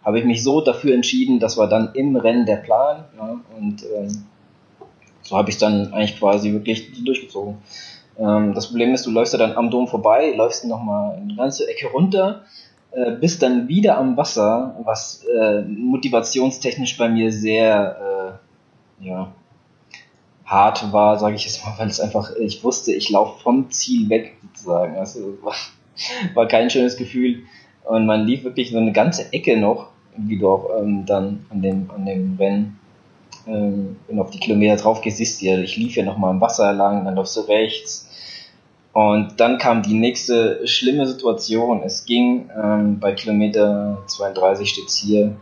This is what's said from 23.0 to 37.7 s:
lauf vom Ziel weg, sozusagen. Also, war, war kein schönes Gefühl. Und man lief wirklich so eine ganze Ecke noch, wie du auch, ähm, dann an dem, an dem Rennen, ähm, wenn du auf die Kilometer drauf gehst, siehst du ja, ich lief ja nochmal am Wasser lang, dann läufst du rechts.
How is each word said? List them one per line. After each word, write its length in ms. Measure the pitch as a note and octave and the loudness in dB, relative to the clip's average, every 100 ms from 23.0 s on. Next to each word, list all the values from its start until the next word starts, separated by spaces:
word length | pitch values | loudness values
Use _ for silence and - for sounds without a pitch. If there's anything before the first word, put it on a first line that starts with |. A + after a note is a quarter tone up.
| - | 2
lauf 320 | G2+ G#2 - | 2 2 -2
vom 300 | - B2+ C3 | 0 2 0
Ziel 380 | - - B2 G#2 | -6 -2 0 2
weg, 260 | A2 - - | 0 -2 -18
sozusagen. 540 | - - F2+ F2 F2+ - | -20 -18 -4 -2 0 -4
Also, 420 | - B2 G2+ G2 | -8 -10 -12 -8
war, 120 | G#2 - - _ _ - - B3 F#3 | -10 -8 -12 _ _ -12 -10 -6 -2
war 140 | A2+ A2+ | 0 4
kein 220 | A#2 A#2+ | 4 4
schönes 260 | C3 B2 B2 | 2 2 0
Gefühl. 480 | B2 B2+ B2+ A#2+ - - _ _ | -6 -2 0 -2 -8 -20 _ _
Und 220 | - A2+ A2 | -2 2 4
man 200 | G#2+ G#2+ | 2 2
lief 180 | C3+ | 0
wirklich 260 | B2+ B2 A#2+ | -2 -6 -4
so 80 | A#2 | 0
eine 140 | A2 | 2
ganze 400 | G#2+ C3 E3+ - | 4 2 0 -6
Ecke 240 | - - A2+ | -2 2 2
noch, 320 | G#2 - - _ _ - | 2 0 -4 _ _ -10
wie 220 | G#2 G#2 | -6 0
du 100 | F#2+ | 2
auch, 200 | F#2+ - A2 | 2 0 -2
ähm, 260 | G#2 G2 F#2+ | -2 -2 0
dann 400 | G2 G2 G2+ - | -2 -2 -6 -8
an 120 | G2+ | -4
dem, 280 | F#2+ F#2+ F#2 | -2 -2 -6
an 140 | G#2 | -8
dem 320 | G2 F#2+ F#2+ F#2 | -6 -2 -2 0
Rennen, 400 | G2 G2+ G#2 - _ _ _ _ _ - A2 | 0 2 -2 -6 _ _ _ _ _ -20 -8
ähm, 500 | G#2+ G#2 G2+ G2 - - | -2 -2 -2 -6 -10 -8
wenn 100 | G#2+ | -6
du 60 | |
auf 80 | F#2+ | -6
die 80 | - | -6
Kilometer 380 | A2+ G#2 G#2 G#2 | 0 4 4 4
drauf 240 | - A2 | 2 0
gehst, 160 | A2+ G#2 | -2 -4
siehst 240 | A2+ - | -6 -2
du 60 | F#2+ | 0
ja, 120 | F#2 | 0
ich 180 | F2+ - | 0 -4
lief 200 | A#2+ A#2 | -2 -2
ja 80 | |
nochmal 260 | G2 G#2 F#2+ | -2 0 0
am 100 | F#2 | 2
Wasser 320 | A2+ - G2+ | 0 2 2
lang, 320 | G2+ G2+ G2+ | 4 2 2
dann 120 | F#2+ F#2+ | -2 -4
läufst 200 | F#2+ A2+ | -4 -4
du 40 | |
rechts. 680 | G#2 G#2+ A2 | 0 2 2